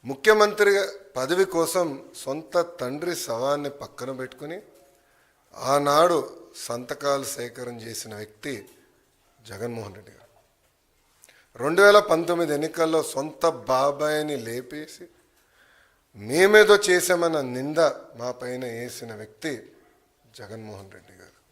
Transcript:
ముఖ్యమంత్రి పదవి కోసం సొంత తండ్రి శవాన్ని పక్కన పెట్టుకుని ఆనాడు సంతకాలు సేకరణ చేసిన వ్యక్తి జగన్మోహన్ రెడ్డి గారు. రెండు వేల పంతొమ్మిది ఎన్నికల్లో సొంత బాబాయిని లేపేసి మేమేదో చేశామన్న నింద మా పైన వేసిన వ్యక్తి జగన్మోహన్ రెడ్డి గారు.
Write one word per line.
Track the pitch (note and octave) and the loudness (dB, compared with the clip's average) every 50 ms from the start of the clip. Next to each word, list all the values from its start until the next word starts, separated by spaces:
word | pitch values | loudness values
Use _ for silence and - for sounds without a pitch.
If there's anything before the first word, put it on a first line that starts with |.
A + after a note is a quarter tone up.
| _ | _
ముఖ్యమంత్రి | A#2 C3+ C3+ - G#3+ G#3+ G#3+ G#3 G#3 G#3 G#3 G#3 G3+ G3+ G3 F#3+ G3 - - - - - B2+ | -10 -12 0 4 4 6 6 6 2 4 2 2 4 4 2 0 -2 -6 -14 -20 -12 -6 -6
పదవి | C3 C3+ E3+ F#3 F#3+ | -2 0 2 2 2
కోసం | F#3 F3+ E3 E3 D#3 - F#3 F3 D#3+ C#3 C3+ - - - | 2 2 0 0 0 0 -2 -2 -2 -4 -10 -14 -18 -18
సొంత | - - C3+ C3+ D#3 D#3+ - - F3 | -14 -8 -8 -8 -8 -8 -2 -2 -2
తండ్రి | E3+ E3+ - - C3+ B2 C3 D3 E3+ F3 E3+ | -2 -2 -4 -8 -8 -8 -6 -6 -6 -6 -6
శవాన్ని | - - - A#2 A2+ B2+ C#3 C#3+ C#3+ D3 C#3 | -8 -6 -6 -6 -4 -2 -2 -2 -2 -4 -8
పక్కన | C#3 - C3 A2+ - - - C3 | -10 -10 -18 -18 -14 -12 -10 -10
పెట్టుకుని | C3+ B2+ C3 B2+ - - D3+ D3 E3 G3 G#3+ - _ - _ _ _ _ _ _ _ _ _ _ _ _ _ _ - | -10 -10 -12 -12 -14 -16 -14 -14 -14 -14 -16 -20 _ -20 _ _ _ _ _ _ _ _ _ _ _ _ _ _ -18
ఆనాడు | - - B2+ C#3 C#3+ C#3+ C#3+ C#3+ D3+ E3 F3+ F3 D3+ B2+ - - - - - - | -8 -2 0 2 2 2 4 4 6 6 6 4 2 -2 -4 -10 -18 -20 -20 -18
సంతకాలు | - - - A#2+ A#2+ B2+ B2 D3 - - C#3+ C#3 C#3 C3 | -16 -10 -8 -8 -8 -8 -10 -10 -6 -2 -2 -2 -2 -2
సేకరణ | A#2+ - - A#2+ A#2+ A#2 C3+ B2 A#2+ A#2+ A#2 | -8 -8 -8 -10 -10 -10 -12 -12 -12 -12 -12
చేసిన | A2+ A2+ A2+ - - A#2 A2 | -14 -14 -12 -12 -12 -12 -12
వ్యక్తి | G#2 G#2+ G#2+ - _ - D3 C3+ G2+ - - - _ _ _ _ _ _ _ _ _ _ _ _ _ _ - | -14 -14 -16 -18 _ -10 -10 -10 -10 -12 -16 -20 _ _ _ _ _ _ _ _ _ _ _ _ _ _ -18
జగన్మోహన్ | - G2 A2 A#2+ A#2+ A2+ G#2 G2+ F#2 | -12 -10 -8 -8 -8 -8 -10 -12 -14
రెడ్డి | - - - | -18 -20 -20
గారు. | - - - _ _ _ _ _ _ _ _ _ _ _ _ _ _ _ _ _ _ _ - _ _ _ _ _ _ | -20 -20 -20 _ _ _ _ _ _ _ _ _ _ _ _ _ _ _ _ _ _ _ -20 _ _ _ _ _ _
రెండు | A#2 A#2+ C#3+ E3 F3+ | -4 -2 0 4 8
వేల | G3+ G3+ G#3 G#3 | 8 10 10 8
పంతొమ్మిది | G3+ - E3+ D#3+ E3+ D3+ F3 E3+ E3+ D3+ D3 | 8 6 2 2 2 0 0 0 0 0 0
ఎన్నికల్లో | C#3+ D3+ D#3+ D#3+ E3 E3 D#3+ D#3+ D#3+ D3+ | -2 -2 -4 0 0 0 2 2 0 0
సొంత | - - - D3 D#3 D3+ - - | -2 -6 -6 -6 -6 -6 0 0
బాబాయిని | E3 D3+ B2 G#2 B2+ C3 C3 C3+ C#3+ C#3+ C#3 D3 D3+ D3+ D3+ D3+ D3+ D3 | 0 0 0 -4 0 0 2 2 2 0 0 -2 -2 0 -2 -2 -4 -6
లేపేసి | C3 A2+ A#2 A#2 B2 B2 B2 D3+ D3+ D3+ D3 - - F3+ E3+ _ _ _ _ _ _ _ _ _ _ _ _ _ _ _ _ _ _ _ _ _ | -6 -6 -8 -8 -10 -10 -10 -14 -14 -14 -16 -18 -20 -20 -20 _ _ _ _ _ _ _ _ _ _ _ _ _ _ _ _ _ _ _ _ _
మేమేదో | G2+ G#2 G#2+ C3 E3 F#3 G3 G#3+ G#3+ G#3 G#3 G#3 | -16 -8 -4 2 4 4 8 8 8 10 10 6
చేశామన్న | G3+ G3+ F#3 F3+ F3+ F3 F3 F#3 F3 E3+ E3+ D#3+ D3+ | 6 6 2 2 2 2 2 0 2 2 0 0 0
నింద | C3+ B2+ B2 B2+ C3+ D3 D3+ D#3+ E3 C#3+ C3 - - - - A#2+ | -2 -4 -6 -6 -6 -4 0 2 2 2 2 -2 -16 -20 -14 -10
మా | A#2 B2 | -10 -10
పైన | B2 - B2+ B2 B2+ B2+ B2+ | -8 -8 -10 -10 -10 -8 -8
వేసిన | B2 A#2 A#2 A#2+ B2 A#2+ - A#2+ A#2 A2 | -10 -10 -10 -10 -12 -12 -14 -14 -14 -14
వ్యక్తి | G#2 G#2+ G#2+ - _ - D#3+ C#3 A2+ G#2+ - - _ _ _ _ _ _ _ _ _ _ A#2 A2 | -14 -16 -18 -18 _ -8 -8 -8 -8 -12 -18 -20 _ _ _ _ _ _ _ _ _ _ _ _
జగన్మోహన్ | - A2 G2 A2 A2+ A2 G#2+ G#2 G2 G2 G2 | -20 -16 -16 -14 -14 -14 -16 -16 -16 -18 -20
రెడ్డి | G2 F#2+ E2+ - F#2 | -20 -20 _ -20 -20
గారు. | F#2 F#2 F2+ _ _ _ _ | -20 -20 -20 _ _ _ _